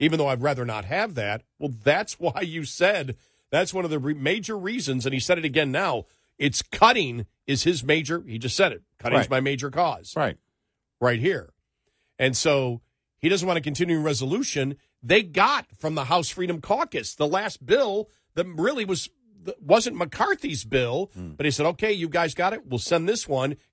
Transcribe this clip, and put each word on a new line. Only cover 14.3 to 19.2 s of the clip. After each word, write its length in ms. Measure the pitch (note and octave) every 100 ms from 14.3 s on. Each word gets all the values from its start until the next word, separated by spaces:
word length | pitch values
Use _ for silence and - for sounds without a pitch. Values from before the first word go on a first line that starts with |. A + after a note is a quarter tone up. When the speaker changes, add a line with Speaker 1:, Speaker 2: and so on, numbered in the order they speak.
| F#3+ C4+ - C3+ C#3+ _ _
Speaker 1:
They 200 | A#2+ F#3+
got 440 | G3 D#3 G#3+ C#4+ - -
from 200 | D#3 D#3
the 80 | B2+
House 240 | F3 E3
Freedom 320 | - F3+ E3+
Caucus 520 | - A3 D#4+ D#3 A2
the 120 | - D3+
last 400 | F#3 G#3 - B2
bill 420 | B3+ B3+ G3+ G#3+ _ _ -
that 100 | F#3
really 400 | D#3+ F#3+ C#4+ G3+
was, 240 | F3+ - -